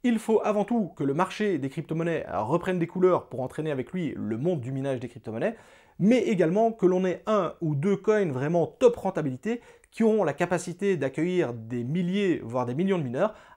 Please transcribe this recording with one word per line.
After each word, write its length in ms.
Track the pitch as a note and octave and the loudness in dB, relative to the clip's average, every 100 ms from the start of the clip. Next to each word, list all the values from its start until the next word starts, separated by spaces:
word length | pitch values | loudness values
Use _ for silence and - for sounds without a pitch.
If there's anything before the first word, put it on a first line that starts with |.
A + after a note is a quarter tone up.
il 140 | B3 A3+ | 2 0
faut 240 | - A3 | 2 2
avant 220 | - G#3 G3 | 2 0 0
tout 260 | A#3+ F3+ - | 0 -2 -2
que 60 | |
le 100 | C#3 | -2
marché 460 | C#3+ F#3 - G#3 D#3+ | 0 -2 0 0 0
des 100 | C3+ | -2
crypto-monnaies 560 | E3 D3+ D#3+ E3 D#3 - | -6 -6 -2 -2 -2 -4
reprenne 460 | F#2 G#2+ E3+ F#3+ F#3 | -4 0 0 0 -2
des 80 | E3+ | -2
couleurs 420 | F3+ F#3 E3 - | 2 4 4 0
pour 120 | A#2+ | -8
entraîner 280 | C3 - D#3 | -6 -4 -4
avec 240 | C3+ B2 | -4 -4
lui 200 | F#3 D3+ - | -4 -4 -4
le 200 | G#2 A2 | -4 -2
monde 220 | D#3 E3+ | -2 -2
du 120 | A#2+ | -4
minage 280 | C3+ C#3 C3 | -4 -4 -4
des 80 | A#2+ | -6
crypto-monnaies, 480 | - - A2 F#3 A3+ - - _ - | -12 -10 -4 -4 -4 -20 -20 _ 0
mais 180 | G3 B3+ | 4 4
également 540 | - F#3+ E3 G3 A3+ | 2 2 2 4 2
que 160 | A3+ F3+ | 2 2
l'on 180 | F#3 F#3 | 2 0
ait 160 | - - | -2 0
un 260 | G#3+ E3 - | 0 0 -2
ou 140 | D#3+ D3 | -2 0
deux 200 | F#3 G3 | 0 0
coins 360 | G3 G#3+ F#3 | 2 2 2
vraiment 340 | B2+ C#3+ E3+ D#3 | 0 0 0 0
top 320 | - B3+ A#3+ | 4 4 4
rentabilité 640 | F#3+ F3+ D3+ B2+ G#3 A#3 - - _ | -4 -2 -4 -4 -4 -6 -8 -20 _
qui 120 | - | 2
auront 200 | A3 G#3+ | 4 4
la 100 | E3 | 2
capacité 640 | C#3+ F3 F3+ - F3 G3+ F3 | 0 -2 -2 -4 -4 -2 0
d'accueillir 560 | C3+ C3+ E3+ F3+ C#3 | -2 -2 0 0 0
des 300 | A#2+ A2 B2 | -4 -6 -6
milliers, 580 | A#2+ E3+ F3 G3 G3 D3 | -2 -2 0 0 0 0
voire 220 | A2 B2 B2 | -2 -4 -2
des 100 | C3 | -2
millions 220 | F#3+ F#3 | 0 0
de 60 | |
mineurs, 320 | C3 B2+ G#3 - - | -2 -2 -2 -4 -20